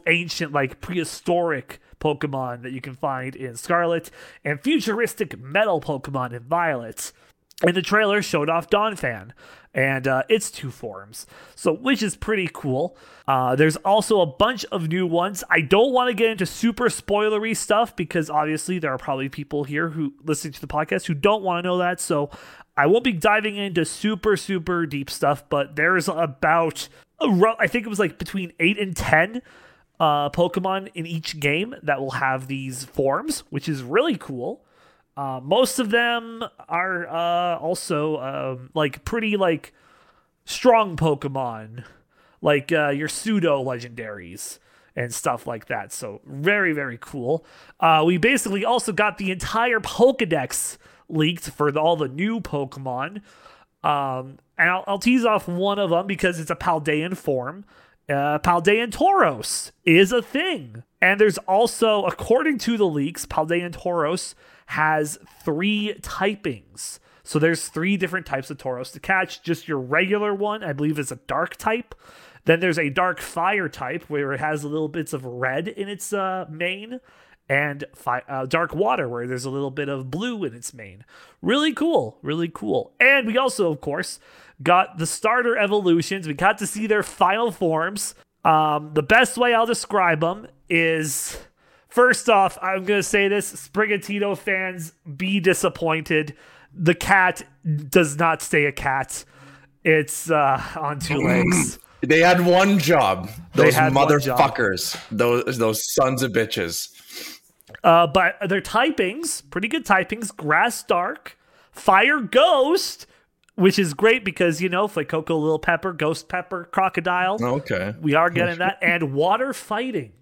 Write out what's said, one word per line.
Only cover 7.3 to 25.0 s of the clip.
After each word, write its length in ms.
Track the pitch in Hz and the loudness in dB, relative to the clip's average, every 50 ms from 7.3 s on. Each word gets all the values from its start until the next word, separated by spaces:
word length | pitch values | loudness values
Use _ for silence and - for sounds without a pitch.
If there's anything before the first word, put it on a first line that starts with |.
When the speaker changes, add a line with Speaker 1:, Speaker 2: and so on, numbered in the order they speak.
| _ _ _ _ _ - - | _ _ _ _ _ 0 2
Speaker 1:
And 100 | 170 175 | 2 2
the 60 | 185 170 | 2 0
trailer 400 | - 202 214 220 202 202 208 185 | 2 2 2 4 4 2 0 0
showed 260 | - - 151 147 156 | 0 -2 -2 0 0
off 220 | 165 170 156 - | 0 -2 0 2
Donphan 640 | 208 202 214 220 202 - - 127 113 101 92 120 - - - - - - - _ - | 2 2 2 0 -2 -4 -4 -6 -6 -6 -10 -16 -18 -20 -20 -20 -20 -20 -20 _ -2
and, 340 | 131 131 135 135 131 127 135 | 0 0 0 0 0 0 0
uh, 140 | 131 131 135 - | 0 0 2 2
its 200 | 220 220 - - | 0 0 0 -4
two 200 | - - - 131 | -10 -10 -12 -12
forms, 560 | - - - 110 98 95 98 107 117 - - - - - - - - | -12 -12 -12 -12 -12 -12 -16 -18 -18 -20 -20 -20 -20 -20 -20 -20 -20
so, 200 | - - 180 156 | -2 0 0 0
which 280 | 185 254 262 277 196 214 | 0 0 0 0 2 0
is 140 | 190 - | -4 -4
pretty 320 | - - 208 220 196 180 160 | -6 -4 -4 -2 -2 -2 -4
cool. 460 | - - - 139 127 131 165 180 - - - - - - _ - | -6 -6 -4 -4 -2 -2 -2 -4 -8 -12 -20 -20 -20 -8 _ 0
Uh, 260 | 135 127 127 123 131 | 0 2 2 2 4
there's 220 | 135 156 160 151 | 4 4 4 2
also 460 | - - 190 202 220 - - 220 202 175 | 0 0 2 2 2 4 4 4 4 4
a 40 | |
bunch 380 | 156 - - 202 233 254 202 - - - | 2 2 2 0 0 2 -2 -8 -6 -6
of 160 | 185 165 156 | -4 -4 -2
new 180 | 170 185 185 | -2 -2 0
ones. 380 | 170 165 170 175 202 202 - - - | 0 0 0 0 -2 -4 -8 -4 0
I 100 | 180 170 | 0 0
don't 320 | 156 131 190 202 240 277 247 | 2 4 4 4 4 4 4
wanna 220 | 254 247 247 226 | 2 2 2 0
get 160 | 190 226 226 | 0 0 0
into 160 | 220 185 185 | 0 -2 -4
super 400 | - - - - 233 220 - 240 | -4 -4 0 0 0 0 2 0
spoilery 680 | 214 - - - - 202 208 214 214 214 208 220 226 220 | 0 -2 -2 -4 -2 0 0 2 2 0 0 -2 -2 -4
stuff 400 | - - - 208 214 233 - - | -4 0 2 2 2 2 0 -2
because 360 | - 170 - - 170 156 156 | -6 -8 -4 -2 -4 -2 0
obviously 480 | 147 151 151 156 156 151 - - 185 180 | 0 0 0 0 -2 -4 -4 -4 -4 -2
there 140 | 156 143 131 | -2 -2 -4
are 40 | 127 | -4
probably 300 | - - 139 131 135 135 | -4 -4 -4 -4 -4 -6
people 360 | - - 143 - 151 147 143 | -8 -10 -10 -6 -4 -4 -4
here 260 | 135 147 151 165 165 | -2 -2 -2 -2 -2
who 240 | 151 165 151 139 139 - - | -2 -4 -4 -6 -6 -8 -4
listen 280 | 160 151 - - 151 139 | -4 -4 -2 -4 -8 -12
to 80 | - | -12
the 60 | - | -12
podcast 380 | 139 - 151 160 - 190 185 - | -6 -4 -4 -2 0 -2 -2 -2
who 80 | - 165 | -4 -4
don't 300 | 143 139 202 214 214 190 | 0 2 2 2 2 0
wanna 180 | 185 175 175 | -2 -4 -2
know 160 | 175 180 180 | -2 -2 0
that, 240 | 180 180 175 180 175 | 0 0 -2 -2 -4
so 300 | - - 151 147 143 143 - - - - - - - _ _ - | -2 -2 0 0 0 -2 -6 -14 -20 -20 -20 -20 -20 _ _ 2
I 80 | 139 | 4
won't 180 | 156 196 233 254 | 4 4 4 2
be 80 | 262 202 | 0 -2
diving 440 | 165 160 214 208 214 208 214 202 | 0 2 2 2 2 0 -2 -4
into 280 | 202 202 196 170 175 160 | -6 -6 -2 -2 -2 -2
super, 540 | - - - - 214 220 175 - 214 202 - | -2 -4 -4 -2 -2 -2 0 0 0 0 0
super 480 | - - 196 180 160 180 180 170 170 | 0 -2 -4 -4 -2 -2 -2 -2 -2
deep 240 | 143 147 143 | -2 -4 -6